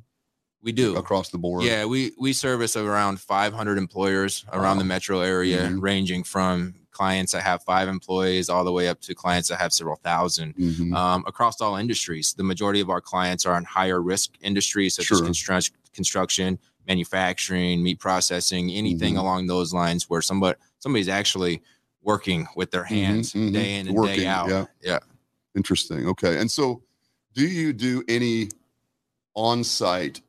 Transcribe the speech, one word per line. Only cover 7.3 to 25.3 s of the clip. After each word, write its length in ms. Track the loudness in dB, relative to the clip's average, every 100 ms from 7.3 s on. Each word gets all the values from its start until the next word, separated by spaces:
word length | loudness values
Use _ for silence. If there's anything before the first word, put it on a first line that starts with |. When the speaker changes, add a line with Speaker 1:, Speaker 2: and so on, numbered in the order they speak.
Speaker 1:
that 100 | -2
have 200 | 0 -2
five 240 | 0 0 2
employees 600 | -4 -2 0 2 2 2
all 160 | 2
the 80 | 2
way 160 | 2 0
up 120 | -2
to 120 | -8
clients 340 | -6 0 0 0
that 100 | -2
have 140 | 0
several 220 | 0 -2 -6
thousand, 600 | -2 0 0 -2 -4 -2
Speaker 2:
Mm-hmm. 380 | 0 0 0
Speaker 1:
um, 300 | 2 2 2 -2
across 340 | 0 0 2
all 160 | -2 -2
industries. 560 | -2 -2 -4 -4 -4
The 100 | -2
majority 360 | -2 0 0 2
of 80 | 0
our 140 | -2
clients 420 | -2 -2 0 0
are 140 | 2 0
in 60 |
higher 360 | 0 0 0 0
risk 300 | 0 -2 -4 _
industries 540 | -2 0 0 0 0 0
such 140 | 2
as 60 | 4
Speaker 2:
Sure. 80 | 4
Speaker 1:
constru-, 460 | 0 0 0 0 _ _
construction, 680 | -4 -2 0 0 0 0 -4 _ _ -2
manufacturing, 920 | -2 0 0 0 0 -2 0 2 2
meat 160 | 0 0
processing, 720 | 0 0 0 0 -2 0 -2
anything 440 | -2 -2 0 0
Speaker 2:
Mm-hmm. 60 | 0
Speaker 1:
along 260 | 0 0 0
those 260 | 0 0
lines 340 | 0 0 0 -2
where 140 | -2
somebody, 340 | 0 2 2 0 _ -10
somebody's 300 | -2 0 0
actually 500 | 0 0 0 0 -2 _ _ _ _
working 460 | 0 0 0 -2 -4 -6
with 140 | -4
their 140 | -4
Speaker 2:
Mm-hmm, 100 | -2
Speaker 1:
hands 380 | 0 2 0 -2
Speaker 2:
mm-hmm. 180 | -2 0
Speaker 1:
day 220 | 0 -2 -4
in 100 | 0
and 80 | 2
Speaker 2:
Working, 200 | 2 2
Speaker 1:
day 60 | 0
out. 220 | 0 0
Speaker 2:
yeah. 160 | 0 -2 _
Speaker 1:
Yeah. 180 | -4 -4 -4 _ _